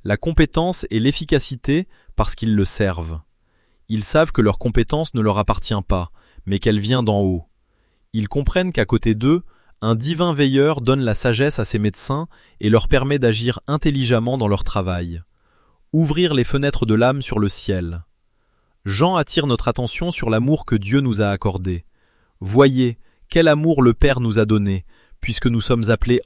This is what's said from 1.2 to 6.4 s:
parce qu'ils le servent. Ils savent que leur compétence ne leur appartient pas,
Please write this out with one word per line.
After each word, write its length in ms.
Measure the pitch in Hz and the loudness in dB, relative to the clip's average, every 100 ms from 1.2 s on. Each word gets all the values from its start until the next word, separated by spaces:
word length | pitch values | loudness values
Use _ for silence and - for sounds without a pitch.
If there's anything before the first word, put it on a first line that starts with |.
| 156 147 - 127 - 147 185 - - - | 0 0 -2 -8 -2 -2 -2 -12 -12 -4
parce 180 | 107 | -4
qu'ils 220 | - 113 104 | -2 0 0
le 80 | |
servent. 560 | 95 - 101 87 80 80 - _ _ _ _ _ - | 0 0 -2 -2 -8 -10 -14 _ _ _ _ _ -6
Ils 140 | 110 | -4
savent 300 | 101 156 160 | 0 2 2
que 100 | - | 2
leur 160 | 107 98 | 2 2
compétence 560 | 123 113 117 151 160 | 0 0 0 -2 -4
ne 60 | 123 | -2
leur 180 | 107 101 | 0 0
appartient 420 | 104 - - 104 92 | 0 -2 -2 -4 -2
pas, 240 | 95 85 - _ - | -2 -4 -12 _ -16